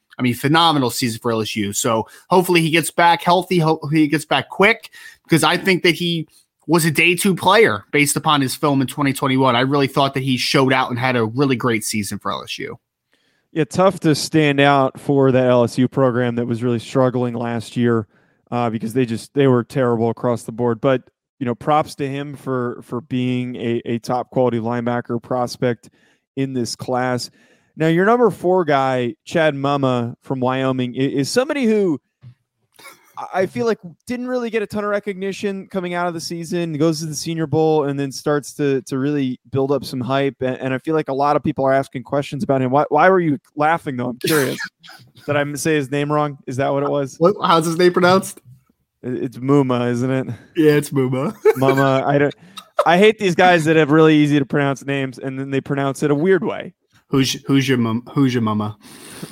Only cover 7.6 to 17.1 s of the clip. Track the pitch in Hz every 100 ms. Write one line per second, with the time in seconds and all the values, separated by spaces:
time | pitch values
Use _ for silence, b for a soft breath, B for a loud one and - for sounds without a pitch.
7.6 | 196 104 - 147 143 - 156 147 131 -
8.6 | 151 139 127 - 139 131 135 131 135 120
9.6 | 135 143 135 147 139 139 135 123 - 147
10.6 | 135 131 131 120 131 123 110 117 143 123
11.6 | 127 113 - 110 98 101 98 73 - -
12.6 | - - _ _ _ _ _ _ _ 165
13.6 | 147 - 190 185 165 143 - 160 151 139
14.6 | 139 143 135 - - 139 135 127 127 123
15.6 | 117 - 127 - 135 120 123 117 120 117
16.6 | 123 117 - 135 127